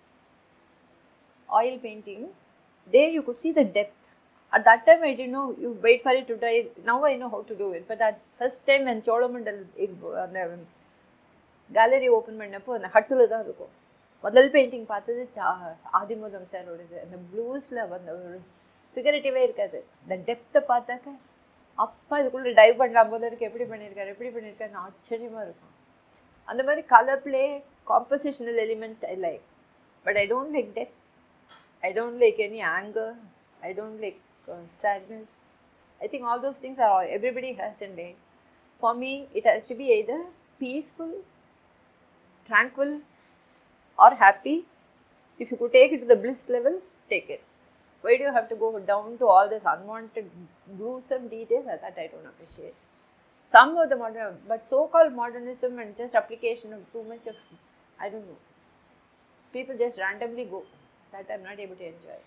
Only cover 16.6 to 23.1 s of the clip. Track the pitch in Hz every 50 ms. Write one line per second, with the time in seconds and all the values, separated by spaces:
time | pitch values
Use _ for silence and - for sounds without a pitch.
16.6 | 175 175 170 170 175 165 175 165 - 170 180 180 180 175 190 220 233 240 269 277
17.6 | 277 - 254 233 214 175 175 180 180 160 170 180 180 175 180 185 170 - _ _
18.6 | _ _ _ _ _ _ - 262 233 294 294 285 - 269 262 254 254 226 - -
19.6 | 202 185 160 - - _ _ _ - 175 185 185 - 233 240 240 - _ - 294
20.6 | 285 - 240 240 - - 247 247 - 285 277 - _ _ _ _ _ _ _ _
21.6 | _ _ _ - 220 226 - _ _ - 294 294 277 254 247 262 262 247 226 220
22.6 | 214 233 240 226 262 233 233 233 220 214